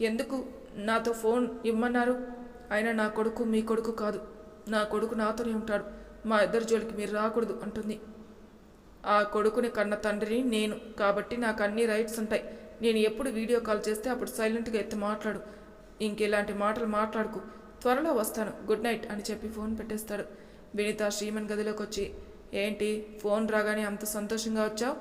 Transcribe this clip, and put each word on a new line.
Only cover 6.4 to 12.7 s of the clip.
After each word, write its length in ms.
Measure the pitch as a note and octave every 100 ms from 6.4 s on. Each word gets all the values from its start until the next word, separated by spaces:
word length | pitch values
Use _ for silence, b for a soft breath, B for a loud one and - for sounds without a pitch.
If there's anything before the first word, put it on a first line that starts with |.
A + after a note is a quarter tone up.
ఇద్దరి 240 | G#3 A3+
జోలికి 320 | A3+ A3 A3 G3
మీరు 180 | G#3
రాకూడదు" 460 | G#3 A3 A3 G#3+ G3
అంటుంది. 380 | G3 A3 G#3+ G#3+ - - - - - - - - - - -
ఆ 160 | G#3
కొడుకుని 460 | G#3 G#3+ G#3+ A#3 A#3
కన్న 260 | A3+ G3+
తండ్రిని 560 | G#3 G#3+ G#3 G#3+ A3+ C4
నేను, 300 | A3 G#3+ G#3 - -
కాబట్టి 380 | G3+ G3+ G3+ A#3+
నాకు 260 | A#3 G#3+
అన్ని 240 | G#3 G#3+ A#3
రైట్స్ 320 | G#3+ A3 -
ఉంటాయి. 260 | A3 A3 - B B